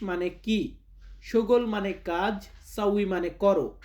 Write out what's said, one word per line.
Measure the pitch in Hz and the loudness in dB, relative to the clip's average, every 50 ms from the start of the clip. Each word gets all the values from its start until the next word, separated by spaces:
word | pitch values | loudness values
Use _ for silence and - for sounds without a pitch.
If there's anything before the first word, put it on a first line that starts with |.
মানে | 214 185 175 175 180 180 - - | -6 -4 -2 -2 -2 -4 -6 -6
কি, | - 220 220 208 143 - - - - - - - - - - - | -2 0 0 0 0 -4 -8 -14 -20 -20 -20 -20 -20 -20 -20 -18
শগল | - - - 226 226 220 247 240 240 | -6 0 0 2 4 4 4 4 4
মানে | 220 214 202 196 196 185 - - | 2 -2 -2 -2 -2 -4 -4 -4
কাজ, | 180 170 175 196 220 208 196 - - - - - | -4 -2 0 0 0 -2 -4 -8 -14 -20 -20 -20
সাউই | - - 220 208 202 202 208 202 | -12 -6 -2 0 2 2 2 2
মানে | 185 185 175 170 170 | 0 0 -2 -2 -4
করো। | - - 202 202 190 160 123 107 - - | -2 2 4 4 4 4 2 -2 -6 -12